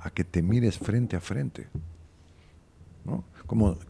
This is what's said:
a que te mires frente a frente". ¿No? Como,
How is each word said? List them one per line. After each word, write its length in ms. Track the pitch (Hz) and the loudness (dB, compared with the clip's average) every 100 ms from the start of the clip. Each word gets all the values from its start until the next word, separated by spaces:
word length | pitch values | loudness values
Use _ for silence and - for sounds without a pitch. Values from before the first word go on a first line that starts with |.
a 100 | - | -6
que 140 | - | -4
te 180 | 87 90 | -2 2
mires 340 | 85 117 117 - | 4 4 4 2
frente 380 | - 113 120 | 0 0 0
a 60 | 90 | -2
frente". 480 | - 104 135 - - - 82 - - - - - - - - - - - | -4 -4 -4 -8 -10 -10 -10 -14 -20 -20 -20 -20 -20 -20 -20 -20 -20 -14
¿No? 200 | - - - - - | -6 -6 -6 -14 -2
Como, 320 | 113 104 85 - | 4 4 2 -2